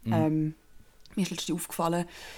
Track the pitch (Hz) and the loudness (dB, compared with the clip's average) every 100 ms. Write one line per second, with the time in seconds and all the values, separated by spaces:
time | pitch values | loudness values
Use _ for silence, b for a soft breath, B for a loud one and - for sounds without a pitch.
0 | - 165 156 156 156 156 - - - - | 2 4 4 4 0 -2 -12 -20 -20 -20
1 | - - 180 175 - 165 - - 165 175 | -8 -2 -2 -2 -4 -4 -4 -2 2 2
2 | 175 B B | -2 B B